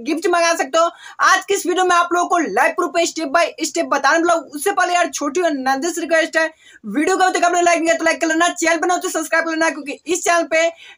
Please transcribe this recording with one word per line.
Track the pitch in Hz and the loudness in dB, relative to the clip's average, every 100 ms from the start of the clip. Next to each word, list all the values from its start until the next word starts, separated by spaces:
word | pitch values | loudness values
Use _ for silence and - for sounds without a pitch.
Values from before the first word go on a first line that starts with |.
gift | 233 330 349 | -4 -2 0
मंगा | 349 339 | 2 2
सकते | 330 269 330 | 0 0 2
हो, | 339 - - - | 0 -2 -12 0
आज | 302 370 | 2 2
की | - | 0
इस | 392 339 | -2 0
video | 359 | 0
में | 370 349 | 2 2
आप | 349 | 2
लोगों | 349 349 | 0 0
को | 349 254 | 0 0
live | 208 320 | 0 0
proof | 330 349 | 0 -2
पे | 339 339 | 0 -2
step | 320 320 | -2 -2
by | 330 320 - 320 | 0 0 -2 -6
step | 339 269 | -4 -2
बताने | 285 277 330 | 0 2 2
वाला | 339 | 2
हूं। | 330 269 | 0 -2
उससे | 294 392 | -6 -2
पहले | 403 359 | 0 0
यार | 349 339 | 2 0
छोटी | - 294 302 | -2 -4 0
और | 339 | 0
नंदी | 277 262 269 339 | 0 -2 -2 -2
सी | 330 | -4
request | 330 320 320 320 | -2 0 0 0
है, | 320 - - - 214 | -2 -6 -20 -18 -6
Video | 240 339 370 | -2 0 2
को | |
अभी | 370 359 | 2 2
तक | |
आपने | 349 349 | 2 2
like | 349 330 | 2 2
नहीं | 330 | 2
किया | 330 | 0
तो | |
लाइक | 320 294 | 0 0
कर | 330 | 0
लेना, | 320 349 | 2 0
चैनल | - 320 330 | 0 0 0
पर | 359 | 0
नए | |
हो | 349 | -2
तो | 359 | -2
subscribe | 320 320 320 | -6 -2 -2
कर | 330 | -2
लेना, | 320 330 | 0 -2
क्योंकि | 294 269 - - | -2 -10 -10 -6
इस | 349 | -4
channel | 392 339 330 | 0 0 0
पे | 320 339 339 - | 0 0 -4 -20